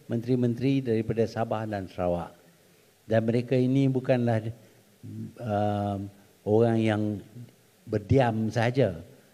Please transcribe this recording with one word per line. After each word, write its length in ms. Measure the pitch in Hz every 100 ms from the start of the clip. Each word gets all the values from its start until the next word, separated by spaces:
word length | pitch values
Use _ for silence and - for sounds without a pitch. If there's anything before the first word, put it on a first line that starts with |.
| -
menteri-menteri 720 | 120 120 123 123 117 131 139
daripada 480 | 123 110 110 113 110
Sabah 400 | 110 113 110 110
dan 160 | 101 90
Sarawak. 480 | - 90 87 80 - - _ _ _ _ _ -
Dan 160 | 110
mereka 320 | 113 120 120
ini 320 | 127 127 135 135
bukanlah, 640 | 127 127 127 120 113 113 - - _ _ _ 107 107 110 -
uh, 640 | 113 104 104 104 101 98 101 - - _
orang 360 | 101 110 117 113
yang 200 | 110 104 107 101 - 120 120 _ _ _ -
berdiam 640 | 107 98 131 120 110 110
saja, 480 | 117 117 131 107 85 - - _